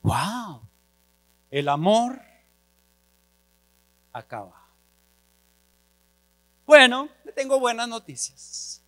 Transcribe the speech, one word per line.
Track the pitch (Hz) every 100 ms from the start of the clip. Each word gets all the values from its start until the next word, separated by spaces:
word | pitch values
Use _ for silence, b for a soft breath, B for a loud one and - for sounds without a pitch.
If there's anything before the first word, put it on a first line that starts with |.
Wow. | - 123 185 240 220 127 - _ _ _ _ _ _ _ _
El | 139 143
amor | 143 175 220 240 262 - _ _ _ _ _ _ _ _ _ _ _ _ _ _ _ _ _ _
acaba. | 120 - 117 95 - _ _ _ _ _ _ _ _ _ _ _ _ _ _ _ _ _ _ _ _ -
Bueno, | 294 254 247 294 -
le | -
tengo | - 269 269
buenas | 247 226 240
noticias. | 226 - 127 - - - - - -